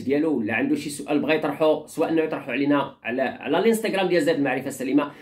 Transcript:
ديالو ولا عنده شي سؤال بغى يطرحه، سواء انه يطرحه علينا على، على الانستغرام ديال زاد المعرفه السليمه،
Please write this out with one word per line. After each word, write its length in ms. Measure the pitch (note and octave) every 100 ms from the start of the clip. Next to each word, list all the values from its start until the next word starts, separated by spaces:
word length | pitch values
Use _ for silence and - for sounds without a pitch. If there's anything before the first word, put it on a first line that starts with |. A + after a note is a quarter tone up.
ديالو 340 | A#2+ C#3+ D#3+ C3+
ولا 160 | G#2+
عنده 220 | A2+ C#3 D3+
شي 140 | D3
سؤال 280 | - - D3
بغى 160 | C3
يطرحه، 520 | D#3 D3+ C#3+ D#3 D3 -
سواء 220 | - D#3+
انه 140 | D#3+
يطرحه 300 | D#3 D3 C#3
علينا 440 | B2 C#3+ C#3+ - -
على، 200 | A2+ B2
على 360 | B2 - B2 E3
الانستغرام 500 | A3 A3 G#3 G3 F3+
ديال 140 | E3+
زاد 140 | D3+ D#3
المعرفه 320 | C#3 C3 C3+
السليمه، 440 | - B2+ C#3+ D3 -